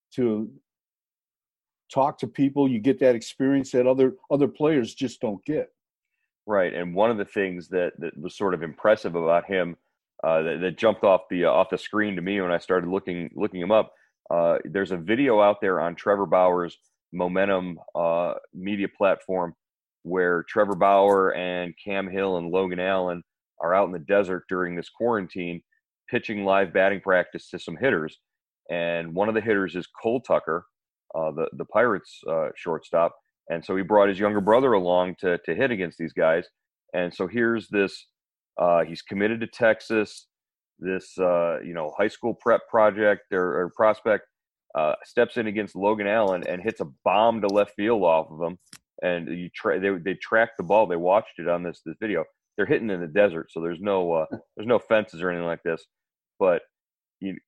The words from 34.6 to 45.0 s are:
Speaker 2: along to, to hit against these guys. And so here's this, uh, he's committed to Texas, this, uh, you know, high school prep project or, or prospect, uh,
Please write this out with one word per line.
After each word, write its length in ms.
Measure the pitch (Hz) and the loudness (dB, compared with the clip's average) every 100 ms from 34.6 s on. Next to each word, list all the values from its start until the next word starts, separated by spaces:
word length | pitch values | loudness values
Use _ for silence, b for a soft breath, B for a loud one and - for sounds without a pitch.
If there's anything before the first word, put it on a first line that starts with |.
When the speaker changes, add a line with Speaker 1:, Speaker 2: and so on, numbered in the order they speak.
| 135 | 4
Speaker 2:
along 420 | 104 87 90 90 85 | 2 2 2 0 -2
to, 180 | 92 87 - | -2 -2 -2
to 100 | 85 | -2
hit 160 | 131 | -2
against 260 | 107 87 - | -2 -6 -8
these 160 | 80 | -8
guys. 320 | - 80 82 - _ _ _ _ | 0 2 2 -2 _ _ _ _
And 200 | 90 87 | -4 -4
so 140 | - 92 | -4 -4
here's 400 | 117 117 117 - | 0 0 -2 -2
this, 380 | 104 98 - - _ _ _ _ - | 0 0 -2 -20 _ _ _ _ -2
uh, 220 | 87 85 | 2 4
he's 180 | 80 82 | 2 -6
committed 380 | - 98 104 113 | -8 -2 -2 -2
to 60 | 110 | -8
Texas, 800 | - 117 110 - 110 104 - - _ _ _ _ _ | 0 2 2 -2 -2 -2 -8 -20 _ _ _ _ _
this, 380 | 87 95 - - | -6 -6 -8 -2
uh, 420 | 90 87 85 73 | 0 2 0 -2
you 120 | 58 | -8
know, 200 | 85 76 - | -8 -6 -2
high 100 | 107 | -4
school 260 | - 117 | -4 -8
prep 280 | - 120 110 - | -4 0 0 2
project 600 | 113 107 101 107 101 - | 4 4 4 2 0 -2
or, 300 | 95 90 76 | -2 0 -2
or 100 | 87 - | -2 2
prospect, 500 | 110 107 117 101 - _ _ _ _ - | 2 2 0 -2 -4 _ _ _ _ -2
uh, 160 | 76 - | -2 -2